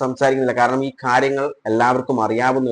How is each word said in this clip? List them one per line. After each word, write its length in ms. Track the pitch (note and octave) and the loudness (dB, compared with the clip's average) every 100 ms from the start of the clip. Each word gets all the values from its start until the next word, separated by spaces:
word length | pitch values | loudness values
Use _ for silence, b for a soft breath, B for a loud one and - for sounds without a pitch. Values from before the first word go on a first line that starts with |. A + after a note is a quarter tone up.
സംസാരിക്കുന്നില്ല, 540 | C3 B2+ C#3 C3+ B2+ A#2+ | -4 0 0 2 0 2
കാരണം 200 | A#2+ C3 C#3 | 0 0 -4
ഈ 20 | - | -6
കാര്യങ്ങൾ 420 | C3 B2+ C3+ C#3 C#3+ - A2 | 0 2 2 0 -4 -6 -2
എല്ലാവർക്കും 480 | A2 A#2+ B2+ B2+ B2+ G#2+ | 2 2 0 -2 -2 0
അറിയാവുന്ന 420 | A2+ B2+ C3 B2+ | 0 0 0 -2